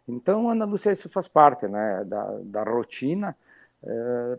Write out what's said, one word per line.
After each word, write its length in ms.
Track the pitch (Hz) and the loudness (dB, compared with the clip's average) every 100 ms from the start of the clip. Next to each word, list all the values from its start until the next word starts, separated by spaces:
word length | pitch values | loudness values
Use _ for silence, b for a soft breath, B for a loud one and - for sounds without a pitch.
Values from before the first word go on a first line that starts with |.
| - | -12
Então, 420 | 120 180 214 233 | -4 0 2 2
Ana 180 | 226 214 | 0 0
Lúcia, 260 | 202 214 | 0 0
isso 160 | 190 175 | 0 -2
faz 180 | 190 175 | -6 2
parte, 400 | 156 147 127 101 | 6 8 6 -2
né, 380 | 104 107 95 | -2 -2 -2
da, 340 | 98 104 101 104 | -4 -6 -6 -8
da 180 | 98 104 | -8 -6
rotina, 720 | 107 120 110 - 131 180 196 - b b b _ | -2 -2 -4 -4 -2 -2 -4 -8 b b b _
eh, 560 | - 117 120 123 120 | -8 -6 -2 -2 -4